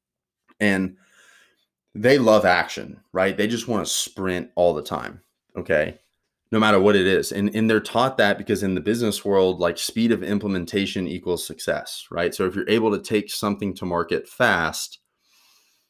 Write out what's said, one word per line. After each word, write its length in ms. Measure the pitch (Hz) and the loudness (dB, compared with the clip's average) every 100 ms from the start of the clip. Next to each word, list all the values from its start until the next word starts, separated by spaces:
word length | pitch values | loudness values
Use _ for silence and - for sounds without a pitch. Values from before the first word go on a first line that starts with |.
| _ _ _ _ _ - | _ _ _ _ _ -2
and 380 | 104 95 95 - _ _ _ _ _ _ _ _ _ | 0 2 -2 -8 _ _ _ _ _ _ _ _ _
they 240 | 104 117 143 | -2 4 4
love 280 | 110 107 92 | 6 6 6
action, 540 | 87 80 - - - _ | 2 0 -8 -12 -16 _
right? 240 | 92 98 98 | -2 0 0
They 80 | 107 | -2
just 200 | 117 117 | -4 -4
wanna 180 | 107 78 | -4 -2
sprint 640 | - - - 95 90 - - | -4 -6 -6 -4 -4 -4 0
all 180 | 87 | 2
the 80 | 76 | 2
time, 400 | - 73 53 90 _ _ _ - | -4 -8 -8 -14 _ _ _ -10
okay? 440 | 87 80 80 - _ _ _ _ _ | -2 0 0 -6 _ _ _ _ _
No 80 | 110 | 2
matter 200 | 107 101 | 4 6
what 160 | 98 101 | 6 6
it 100 | 92 | 4
is. 260 | 90 71 | 2 0
And, 220 | 101 101 104 | -2 0 0
and 140 | 113 | 2
they're 100 | 110 | 2
taught 380 | - 117 131 - | 0 0 2 2
that 200 | 101 98 | 2 0
because 260 | 101 95 | -2 -2
in 100 | 98 | -2
the 80 | 90 | -2
business 420 | 92 117 113 101 | -2 -2 -2 -2
world, 360 | 104 98 92 85 | 0 2 2 2
like, 180 | 87 85 | -2 -2
speed 340 | - 110 117 | -4 0 2
of 120 | 104 | 0
implementation 840 | 90 101 104 92 85 104 98 101 90 | 0 -4 -2 -4 -4 -4 -4 -4 -6
equals 380 | 90 - - - | -6 -4 -4 -6
success, 600 | - - 76 - - - | -8 -6 -6 -6 -14 -10
right? 240 | 85 87 | -4 -4
So 140 | - 95 | -2 -2
if 80 | 98 | -2
you're 140 | - | 0
able 220 | 110 110 | 2 2
to 100 | 101 | 0
take 280 | - 107 - | -2 -2 -2
something 460 | - 104 101 101 92 | -4 -4 -2 -6 -6
to 100 | 92 | -4
market 420 | 85 82 87 - | -4 -2 -4 -6
fast, 720 | - 120 90 80 - - - _ _ _ _ _ _ _ _ | 0 2 2 0 -4 -10 -14 _ _ _ _ _ _ _ _